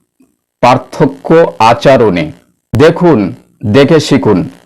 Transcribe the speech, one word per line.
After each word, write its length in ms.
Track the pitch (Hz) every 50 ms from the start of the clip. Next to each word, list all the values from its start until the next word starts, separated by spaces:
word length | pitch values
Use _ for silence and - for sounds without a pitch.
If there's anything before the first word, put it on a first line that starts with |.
| _ _ _ _ _ _ _ _ _ _ _ _
পার্থক্য 920 | - 120 131 131 - - - - 156 131 - - - - 165 165 165 - - -
আচরণে। 720 | 110 117 120 - - 147 135 127 117 104 87 85 78 76 - - _ _ _ _ _ _ - 113
দেখুন, 560 | 147 165 165 170 175 175 143 107 98 82 - - _ _ _ _ -
দেখে 340 | 104 104 135 143 - 165 156
শিখুন। 480 | - - 147 117 - 110 101 87 80 58 - - _